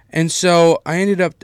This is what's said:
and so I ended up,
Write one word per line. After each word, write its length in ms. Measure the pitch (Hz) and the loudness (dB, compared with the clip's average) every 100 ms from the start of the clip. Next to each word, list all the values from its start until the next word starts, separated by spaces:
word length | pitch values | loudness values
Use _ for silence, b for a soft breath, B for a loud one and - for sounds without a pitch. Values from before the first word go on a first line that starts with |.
| b | b
and 220 | - 165 | -4 -4
so 500 | - 180 170 165 156 - | -2 0 4 4 2 -2
I 120 | 170 | -4
ended 240 | 196 190 | -2 -2
up, 140 | 175 - | -4 -4